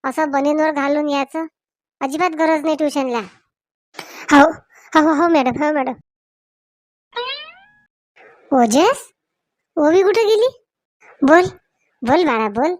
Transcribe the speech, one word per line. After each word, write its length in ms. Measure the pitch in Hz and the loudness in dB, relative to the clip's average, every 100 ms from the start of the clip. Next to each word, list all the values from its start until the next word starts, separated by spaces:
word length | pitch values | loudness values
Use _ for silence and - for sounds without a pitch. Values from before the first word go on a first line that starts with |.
असं 260 | 269 262 311 | -8 -4 -2
बनियनवर 400 | 277 285 302 311 | -2 0 0 -2
घालून 380 | 294 277 294 302 | -2 -2 -2 -2
यायचं 380 | 277 269 320 320 _ _ _ _ _ | -4 -6 -8 -12 _ _ _ _ _
अजिबात 300 | 277 302 359 | -8 -2 -4
गरज 340 | 311 320 320 | 0 0 0
नाही 120 | 302 302 | -2 -2
ट्युशनला. 420 | 302 294 262 233 185 _ _ _ _ _ _ - - - - | -2 -2 -4 -6 -8 _ _ _ _ _ _ -20 -20 -20 2
हो, 180 | 294 262 - _ _ - | 4 4 2 _ _ -2
हो, 60 | 320 | 0
हो, 220 | 311 294 | 2 0
हो 60 | 339 | 2
मॅडम, 340 | 320 254 240 | 2 0 -2
हो 100 | 294 | -2
मॅडम. 200 | 302 254 233 _ _ _ _ _ _ _ _ _ _ _ 466 494 571 622 698 784 855 _ _ _ _ - _ _ | -2 -4 -8 _ _ _ _ _ _ _ _ _ _ _ -12 -10 -12 -16 -20 _ _ _ _ _ _ -20 _ _
ओजस, 600 | 269 233 247 381 554 - _ _ _ _ _ _ - | 0 2 4 2 0 -8 _ _ _ _ _ _ -2
ओवी 260 | 302 359 | 2 4
कुठे 200 | 392 415 | 2 2
गेली? 400 | 427 427 494 523 _ _ _ _ - - | 2 2 0 -4 _ _ _ _ -20 -2
बोल, 220 | 269 330 370 - _ _ _ _ | 4 4 4 -6 _ _ _ _
बोल 220 | 233 302 | 0 0
बाळा, 240 | 320 233 220 | 2 -2 -4
बोल. 260 | 208 302 | -2 -4